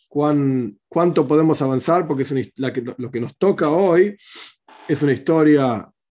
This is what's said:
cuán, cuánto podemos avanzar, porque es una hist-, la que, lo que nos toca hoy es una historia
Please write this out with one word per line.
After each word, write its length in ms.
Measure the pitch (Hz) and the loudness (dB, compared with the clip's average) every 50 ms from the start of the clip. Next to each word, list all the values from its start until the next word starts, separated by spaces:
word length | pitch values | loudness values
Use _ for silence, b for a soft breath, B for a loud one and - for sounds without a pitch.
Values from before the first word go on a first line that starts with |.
| _ | _
cuán, 720 | _ - 147 147 151 151 147 139 135 131 127 120 104 - _ _ | _ -4 -2 0 0 2 0 0 0 -2 -2 -4 -6 -10 _ _
cuánto 400 | - - 165 170 180 156 165 147 | -6 -2 0 0 2 2 0 0
podemos 340 | 131 151 156 160 160 151 - | 2 2 2 2 2 2 0
avanzar, 460 | 147 135 135 127 - 165 165 180 175 | 0 -2 -2 -2 0 0 0 0 0
porque 160 | 156 147 131 135 | -2 -4 -4 -4
es 80 | 135 | -4
una 100 | 143 131 | -4 -6
hist-, 120 | 110 - _ | -6 -6 _
la 180 | - 135 131 127 | -8 -6 -6 -6
que, 80 | 135 | -8
lo 300 | 117 120 - - 120 - | -8 -10 -10 -12 -12 -8
que 100 | - 113 | -8 -8
nos 160 | 120 - - | -8 -8 -6
toca 320 | - 180 196 190 - 175 147 | -2 0 0 0 0 0 0
hoy 480 | 151 175 196 185 165 175 196 208 202 B B B B B B B B B _ - - - - | 0 2 2 2 4 4 2 2 -2 B B B B B B B B B _ -20 -20 -12 -6
es 160 | - 160 - 147 | -6 -4 0 0
una 100 | 143 127 | 0 0
historia 800 | 113 - - 160 160 156 151 147 143 135 127 117 101 90 - _ _ _ _ | 0 0 0 2 4 4 4 4 4 2 0 -2 -4 -8 -12 _ _ _ _